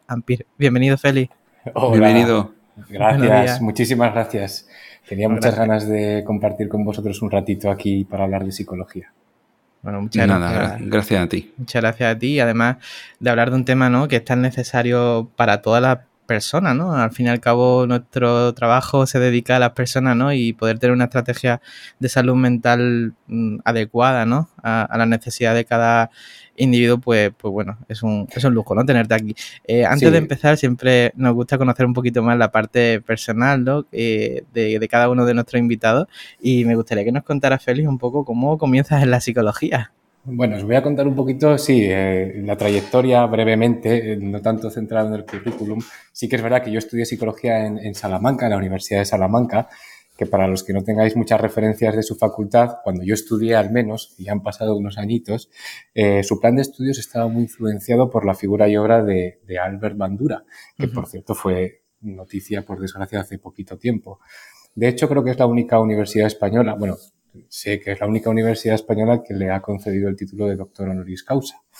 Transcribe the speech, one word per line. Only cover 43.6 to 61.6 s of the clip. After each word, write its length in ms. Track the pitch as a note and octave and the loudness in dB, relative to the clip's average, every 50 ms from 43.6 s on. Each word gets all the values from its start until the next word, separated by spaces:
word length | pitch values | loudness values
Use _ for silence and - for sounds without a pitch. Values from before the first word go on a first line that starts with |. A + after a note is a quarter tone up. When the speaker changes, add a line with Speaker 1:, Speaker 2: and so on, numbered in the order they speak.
| A#2 A#2+ A#2 A#2 - A2 A#2 A#2+ A2+ G#2+ G#2+ | 2 2 0 0 0 0 0 0 0 -2 -6
Speaker 2:
eh, 40 | |
no 240 | G#2 G2+ G2+ G2+ G#2 | -6 -6 -6 -6 -4
tanto 300 | G2+ A2+ A2 G#2+ A2 A2 | -2 -2 -2 -2 -4 -8
centrado 380 | A2 A#2 G#2+ A2 A2+ A2 A2 A2 | -8 -10 -8 -4 -2 -2 -2 -2
en 60 | A2 | -4
el 120 | G#2 G#2 | -6 -8
currículum. 540 | - - G2+ - A#2+ A2 - A2 G#2 G#2+ A2+ A2+ - - - - _ - | -10 -12 -10 -8 -8 -8 -8 -8 -8 -8 -8 -10 -12 -14 -20 -20 _ -14
Sí 180 | - - G#2+ | -10 -8 -4
que 60 | C3+ | -4
es 60 | A#2 A2+ | -2 -2
verdad 200 | A#2 B2 B2+ B2 | 0 0 0 0
que 100 | A2 G#2+ | -2 -6
yo 60 | A2+ | -6
estudié 260 | A2 - - A#2 A#2 | -6 -6 -4 -6 -4
psicología 640 | A2+ B2+ G#2+ A#2 A2 G#2 - - B2 A2+ A2 G#2+ | -4 -6 -6 -4 -6 -6 -4 -2 -2 0 0 -2
en, 100 | G#2+ G#2 | -2 -6
en 180 | G#2+ G2+ G#2+ G2 | -8 -8 -10 -10
Salamanca, 520 | - - G2+ F#2+ F#2 G#2 B2+ C#3+ B2 B2+ | -8 -6 -6 -4 -2 0 0 0 0 -2
en 60 | A#2 G#2 | -2 -2
la 40 | |
Universidad 440 | G2 G2 F#2+ F#2+ F#2 - - G#2 G2+ | -2 -2 -4 -6 -6 -6 -2 -2 -2
de 40 | G2+ | 0
Salamanca, 640 | G2 - G#2 F#2 F#2 G#2 A#2+ B2 A#2 - - E3+ - - - - - - - _ _ _ | 0 0 0 0 2 2 0 0 0 -2 -4 -4 -4 -8 -20 -20 -20 -20 -20 _ _ _
que 80 | - - | -8 -6
para 240 | - - G2 F#2+ F#2+ | -2 0 0 0 0
los 160 | F#2+ F#2 - | -2 -4 -4
que 80 | - G2 | -6 -6
no 100 | G2 F#2 | -4 -4
tengáis 320 | G2 G#2+ G#2+ A2 A2 G#2+ | -2 0 0 2 2 2
muchas 280 | A#2+ A2+ - A#2 G#2+ G#2+ | 0 -2 0 0 0 0
referencias 520 | A2 - A2+ A2 A2 G#2+ - A#2 A2 G#2+ | 0 -2 0 0 0 0 0 0 -2 0
de 80 | A2 G#2+ | 0 -2
su 140 | - A2 | -4 -4
facultad, 600 | - - G#2+ - - G#2+ G2 - A#2+ A#2+ A#2+ A#2+ - - | -2 -2 -2 -2 -2 -4 0 2 2 2 2 0 -6 -8
cuando 220 | G#2 F#2 F2+ F2+ | -6 -6 -4 -2
yo 80 | F#2+ G#2+ | -2 -2
estudié 420 | G#2+ - - A#2 G#2+ A2+ A2+ A#2 | -2 -2 -4 -2 -2 0 2 2
al 160 | A2 G#2 G2+ | 2 2 2
menos, 440 | A2+ B2 A#2+ G#2+ G#2+ G#2+ - - _ | 0 -2 -2 -2 -4 -8 -10 -14 _
y 80 | - F#2 | -14 -8
ya 80 | G2+ G#2 | -6 -6
han 100 | G#2 F#2+ | -4 -4
pasado 360 | G#2 G2+ - A2+ A2 G#2+ G#2 | -6 -6 -4 -2 -2 -2 -2
unos 180 | G2+ G2+ F#2+ | -4 -6 -8
añitos, 540 | G#2 G#2 G2+ A#2 A#2 - - G#2 A#2 - _ _ - - - - - - _ - | -8 -6 -4 -4 -4 -4 -4 -6 -8 -8 _ _ -20 -18 -18 -18 -20 -20 _ -2
eh, 280 | A2+ G#2+ G2+ G2+ G2+ G2 | 0 2 2 2 2 0
su 180 | - A2+ G2+ | -2 -2 0
plan 160 | - A#2+ A#2+ | 2 2 2
de 60 | C3+ C3+ | 2 0
estudios 360 | C3+ - - B2+ C3+ C3+ B2+ | -2 -4 -6 -4 -4 -4 -4
estaba 300 | A2 - - A#2+ A#2 A2+ | -8 -8 -6 -4 -4 -2
muy 140 | A2 A#2 A#2+ | -2 -2 -4
influenciado 640 | A2+ - - A2 A2 G#2+ G#2 - - A#2+ A#2 B2+ B2 | -4 -6 -6 -6 -4 -4 -4 -2 0 2 2 2 2
por 160 | - A2+ G#2 | 0 -2 0
la 80 | G2 F#2+ | 0 -2
figura 320 | - - G2 G2+ G#2 G#2+ | -2 -2 -2 0 2 4
y 120 | G#2 G#2 G#2 | 4 4 2
obra 260 | G#2 G#2+ A2+ A#2 G#2+ | 2 4 4 4 4
de, 360 | G#2 G2 F#2+ F#2 F#2 - _ _ | 2 0 0 -2 -4 -8 _ _
de 120 | - F#2+ F2+ | -12 -8 -6
Albert 400 | F2+ F#2+ G2 G2 G#2+ G#2+ G2+ G#2 | -6 -6 -6 -6 -8 -8 -6 -6
Bandura, 460 | G2+ F#2+ G2 G2+ C3 D3+ - - - _ - - - - _ - | -6 -6 -6 -4 -4 -4 -4 -6 -12 _ -20 -20 -20 -20 _ -8
que, 80 | C#3+ | -6
Speaker 1:
Ujú. 80 | B2+ A2+ | -6 -6
Speaker 2:
por 120 | B2 - | -6 -10
cierto, 280 | - - F#2+ - - G#2+ | -10 -12 -12 -8 -8 -6
fue 480 | - - G2 F#2 F#2 | -4 -2 -2 -2 -2